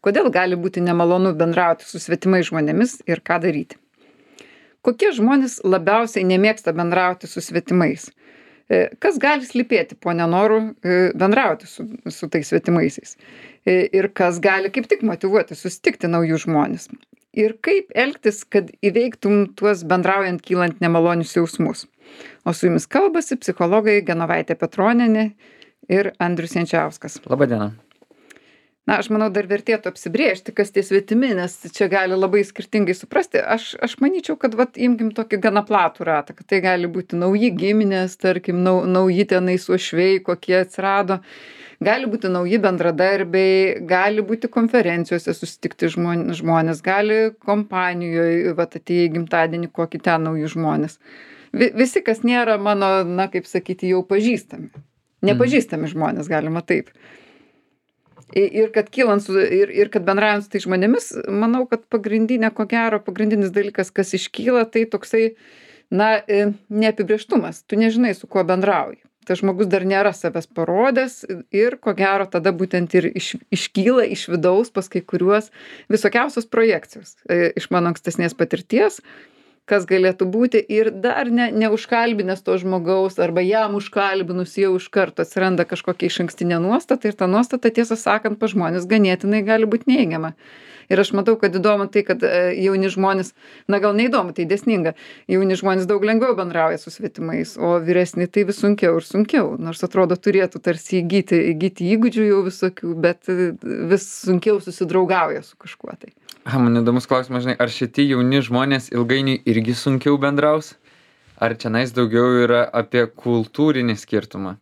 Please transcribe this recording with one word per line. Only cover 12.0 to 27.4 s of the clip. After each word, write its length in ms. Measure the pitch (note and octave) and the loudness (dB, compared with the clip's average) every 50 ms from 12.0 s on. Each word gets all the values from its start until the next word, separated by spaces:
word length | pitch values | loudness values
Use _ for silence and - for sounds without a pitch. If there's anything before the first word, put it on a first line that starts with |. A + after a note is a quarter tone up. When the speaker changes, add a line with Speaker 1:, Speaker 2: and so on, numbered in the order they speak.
| _ - | _ -14
Speaker 1:
su 200 | D#3+ - - D#3 - | -12 -10 -10 -4 -4
tais 160 | E3 C#3+ - | -4 -2 0
svetimaisiais? 640 | - C#3+ - - F3 E3 D#3+ C#3 - - - - - _ _ - - - - - - _ | -2 -2 0 2 0 2 0 -2 -4 -8 -18 -20 -20 _ _ -20 -20 -20 -20 -20 -20 _
E, 220 | _ F#3+ F#3 F#3 F3+ - - | _ 2 2 2 2 2 0
ir 160 | F#3+ F#3+ G3+ - | 0 0 0 0
kas 220 | - F#3+ F3 F3 F3 | 0 0 0 0 2
gali 300 | E3 G3+ F#3+ F#3+ F#3+ G3 - | 0 2 2 2 -2 -4 -4
kaip 160 | C4 A#3+ - | -6 -2 -2
tik 140 | G#4 - - | -2 0 0
motyvuoti 520 | G#3 E3+ E3 - F#3+ G3 A3 G3+ - D#3+ - | -2 -2 -2 -2 2 2 2 0 0 -8 -12
susitikti 500 | - F#3 - - - F4 - - - E3+ | -10 -12 -12 -2 -2 -2 -2 0 -2 0
naujus 380 | E3+ E3+ E3+ D#3+ D#3+ D3+ - | 0 0 2 2 0 -2 -2
žmones? 400 | E3 D#3+ D3 D3 - - E3+ - - - - _ _ _ _ _ _ - | 0 0 0 0 0 -4 -10 -10 -16 -20 -20 _ _ _ _ _ _ -2
Ir 220 | - G#3+ A3 A3 _ | 0 0 0 -2 _
kaip 320 | - E4 G4+ G4 F#4+ _ - | -2 0 0 0 -2 _ -2
elgtis, 480 | A3+ B3 C#4 C#4+ - - A3+ G#3 - | -2 -2 -2 -4 -2 -2 -2 -2 -2
kad 300 | - _ - G3+ F3+ - - _ | -12 _ 0 0 0 -2 -10 _
įveiktum 680 | - G3+ F3 A3+ A#3+ B3+ A3+ _ - G3+ G#3 G3+ G3+ F#3+ - - | -2 0 2 2 0 0 -4 _ 0 2 2 2 2 0 -2 -2
tuos 260 | G#3+ G#3 G#3 F3 E3+ | 0 0 0 0 0
bendraujant 560 | D3+ F3+ F3+ E3+ F#3 F#3+ G3 G3 F#3 F3+ E3+ | 0 0 2 2 2 0 0 0 -2 -4 -6
kylant 400 | _ - F#3 F3+ F3 E3+ D#3 - | _ -2 0 0 0 0 0 0
nemalonius 540 | F3 E3+ E3+ E3+ E3 E3+ F3 E3+ E3 - - | 0 2 2 4 4 2 2 0 -2 -2 0
jausmus? 480 | F3 E3+ E3 - - E3 - - - - _ _ _ _ - - - - - - _ | 0 0 0 -2 -2 -2 -2 -2 -8 -12 _ _ _ _ -20 -20 -20 -20 -20 -20 _
O 140 | _ F3 E3+ | _ -6 -4
su 140 | - - F3+ | 0 0 2
jumis 180 | E3 E3 - _ | 2 2 -2 _
kalbasi 480 | - C#4 G4 G4 D#4+ E4+ - - C#4 | 0 2 2 2 2 0 -2 -2 -6
psichologai 640 | B3 - - F3 - F3+ E3+ G3 A3 G#3 G#3+ G#3 G#3 F#3+ | -4 -4 -6 -2 0 0 2 2 2 4 4 2 2 2
Genovaitė 500 | - E3+ E3 E3+ D#3+ E3+ E3 E3 - E3 | 0 -2 -2 0 0 0 -2 0 -4 -4
Petronienė 680 | - F3 D#3+ - - F#3+ A3 A#3+ A#3+ A#3+ A3+ A3 G#3+ A3 G#3+ G#3 _ _ - _ _ - _ _ _ - | -4 -4 -4 -2 0 2 2 4 4 4 4 2 2 0 -2 -4 _ _ -20 _ _ -20 _ _ _ -4
ir 260 | - F3+ G3 G3+ G3 - _ | 0 0 0 0 -2 -2 _
Andrius 360 | F3 F3 F3 E3+ E3 E3+ - | -2 -2 -2 -4 -4 -4 -2
Jančiauskas. 680 | E3+ E3+ D#3+ - E3 D#3 D#3 D#3 - - - - - - | -4 -2 0 0 0 0 -2 -6 -12 -16 -16 -16 -16 -6
Speaker 2:
Laba 220 | - B2+ C#3 | -4 0 2